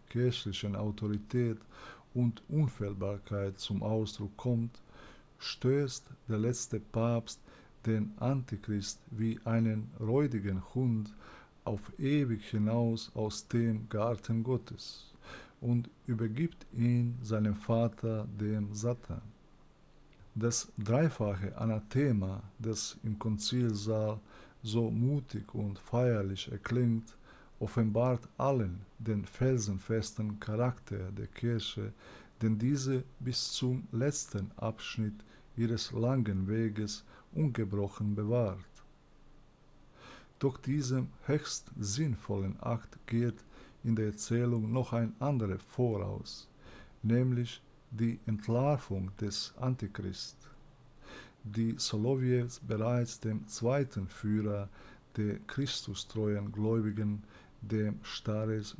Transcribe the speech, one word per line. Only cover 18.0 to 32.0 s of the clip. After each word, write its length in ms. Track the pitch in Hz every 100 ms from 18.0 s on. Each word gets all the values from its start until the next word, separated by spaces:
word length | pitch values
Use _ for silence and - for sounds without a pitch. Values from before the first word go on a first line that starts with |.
| 113 110 113 107
dem 320 | 104 107 104
Satan. 500 | 104 117 123 - 90 - - - - - - - - - - - 107
Das 340 | 117 - - -
dreifache 800 | 104 127 160 - 107 92 98 -
Anathema, 840 | 113 110 - 131 143 104 95 98 104 -
das 360 | 110 107 - -
im 160 | 110 104
Konzilsaal 1000 | 113 104 - 123 117 104 107 110 107 107 - - - -
so 280 | 110 117 113
mutig 640 | 110 127 143 127 104 -
und 240 | 107 101 101
feierlich 720 | - 120 123 110 98 95 -
erklingt, 640 | 110 - 123 120 113 113 - - - - -
offenbart 680 | 107 120 110 110 127 123 - -
allen 440 | 135 131 95 92 98 -
den 260 | 113 104
felsenfesten 1120 | - - 127 123 104 95 - 113 107 - 107 104
Charakter 720 | - 107 123 123 - 101 92
der 160 | 101 110
Kirche, 640 | - 120 113 - 107 104 -